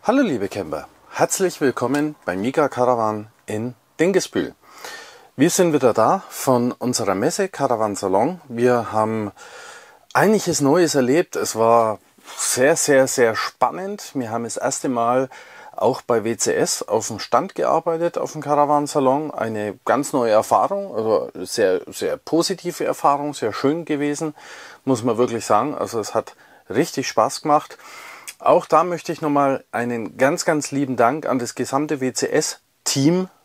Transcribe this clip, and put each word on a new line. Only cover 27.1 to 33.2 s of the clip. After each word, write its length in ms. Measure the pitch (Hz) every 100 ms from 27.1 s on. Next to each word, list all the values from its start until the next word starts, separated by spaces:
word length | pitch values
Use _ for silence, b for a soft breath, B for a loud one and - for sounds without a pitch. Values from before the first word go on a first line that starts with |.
| - 113 -
gemacht. 380 | 156 143 - - B B B B B B
Auch 280 | - 170 -
da 180 | 156
möchte 280 | 175 170 -
ich 100 | 160
nochmal 420 | 156 143 139 135 -
einen 460 | 107 120 117 104 -
ganz, 260 | 131 170
ganz 280 | - 156 -
lieben 240 | 139 139 123
Dank 280 | 117 151
an 140 | - 127
das 160 | 120
gesamte 460 | - 123 139 151 147
W-C-S-Team 1300 | 131 - - 143 - - _ _ - 139 139 180